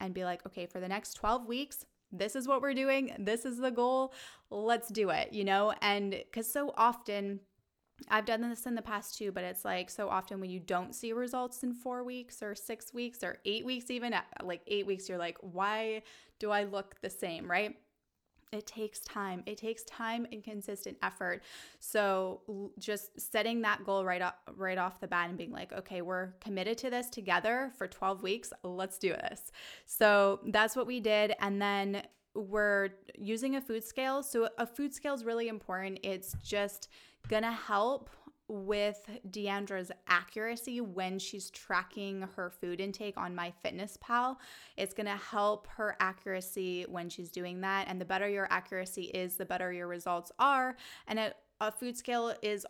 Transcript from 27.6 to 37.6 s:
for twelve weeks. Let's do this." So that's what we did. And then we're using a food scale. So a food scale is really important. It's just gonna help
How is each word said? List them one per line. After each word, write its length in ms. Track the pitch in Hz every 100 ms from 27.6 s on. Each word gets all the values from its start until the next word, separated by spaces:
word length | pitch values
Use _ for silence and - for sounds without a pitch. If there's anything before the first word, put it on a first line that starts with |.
| 269 -
for 100 | 185
twelve 360 | - 190 196
weeks. 280 | 190 233 - -
Let's 340 | 180 180 190 -
do 160 | 185
this." 400 | - - - - - - -
So 560 | - - 214 202 196 196 214
that's 300 | 208 220 254
what 100 | 233
we 120 | 247
did. 340 | 214 208 208 -
And 200 | 202 196
then 440 | 202 202 196 202 - _ _
we're 600 | - 190 208 208 202 196 190 - -
using 380 | 202 226 269 269
a 40 |
food 240 | 269 220
scale. 380 | 226 - 262 269
So 260 | 277 233 226 -
a 100 | 233
food 280 | - 285
scale 180 | - 285
is 140 | 269 226
really 220 | 233 233
important. 500 | 220 - 185 190 190
It's 320 | 196 185 - -
just 460 | - 202 202 - - - - _ -
gonna 240 | 214 226
help 560 | 233